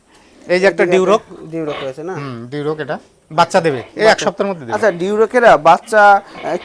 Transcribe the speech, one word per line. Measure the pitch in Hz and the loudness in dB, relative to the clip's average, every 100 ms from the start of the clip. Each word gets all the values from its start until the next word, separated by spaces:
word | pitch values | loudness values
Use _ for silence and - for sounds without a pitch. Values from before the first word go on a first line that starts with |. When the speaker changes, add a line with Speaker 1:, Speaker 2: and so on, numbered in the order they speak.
| _ _ _ _ - | _ _ _ _ -4
Speaker 1:
এই | 180 | 2
যে | 190 | 2
একটা | 170 | 2
Speaker 2:
এদিকে | 180 185 | 2 2
Speaker 1:
ডিউরক। | 185 220 - 175 165 | 2 0 -2 -18 -12
Speaker 2:
ডিউরক | 160 147 143 | -10 -8 -8
রয়েছে | 135 131 | -10 -10
না? | 165 | -12
Speaker 1:
হুম, | 170 143 117 120 | -10 -10 -12 -10
ডিউরক | 147 147 156 | -8 -6 -6
এটা। | 143 175 - _ _ | -8 -10 -12 _ _
বাচ্চা | 160 170 190 | -2 2 2
দেবে। | 165 127 | 0 -2
এই | - - | -8 0
এক | 214 | 2
Speaker 2:
বাচ্চা। | 185 | 2
Speaker 1:
সপ্তাহের | 208 180 196 | -2 -4 -6
মধ্যে | 175 117 | -6 -8
দেবে। | |
Speaker 2:
আচ্ছা, | 110 214 | -2 -2
ডিউরকেরা | 170 185 214 220 247 226 151 | -2 -4 0 0 4 4 6
বাচ্চা, | 160 185 226 214 208 | 4 2 2 4 6
আহ, | 202 - - - 180 | 4 0 -12 -8 -8